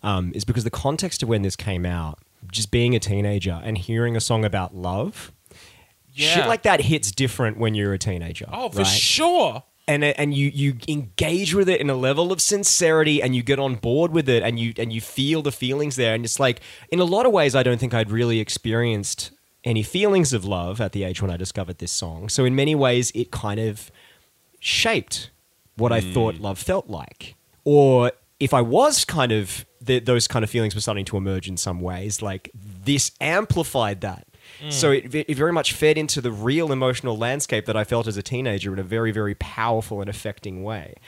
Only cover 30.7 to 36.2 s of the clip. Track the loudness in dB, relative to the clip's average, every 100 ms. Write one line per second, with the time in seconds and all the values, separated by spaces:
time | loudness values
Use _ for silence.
30.7 | -2 -4 -4 -4 -4 -2 -4 -6 -6 -6
31.7 | -4 -6 -6 -6 -6 -6 -8 -12 -18 -18
32.7 | -8 -2 0 0 _ -2 -2 0 -2 0
33.7 | 0 0 -2 -8 -10 -18 _ -20 -16 -8
34.7 | 0 4 2 0 -4 -2 0 2 2 0
35.7 | 2 4 4 0 -2